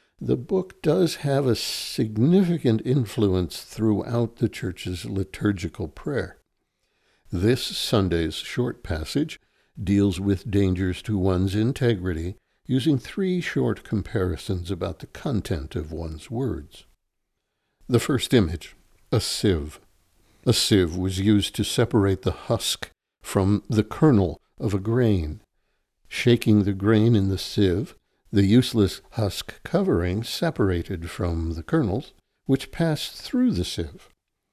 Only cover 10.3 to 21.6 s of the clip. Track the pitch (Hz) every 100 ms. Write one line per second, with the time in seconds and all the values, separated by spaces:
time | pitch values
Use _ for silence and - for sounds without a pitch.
10.3 | 98 - 101 95 92 95 90 - 104 92
11.3 | 90 95 101 113 143 123 104 92 82 85
12.3 | - _ _ - 131 143 135 - - 190
13.3 | 180 165 143 123 107 - 104 92 107 90
14.3 | 82 - 92 85 92 90 87 - - 160
15.3 | 113 - 85 69 - 78 78 85 78 -
16.3 | 113 135 80 73 - - _ _ _ _
17.3 | _ _ _ _ _ - 120 - - -
18.3 | 127 90 82 - - _ _ _ 113 -
19.3 | - 110 85 73 - _ _ _ _ _
20.3 | _ - - - 104 87 87 92 90 98
21.3 | 104 95 -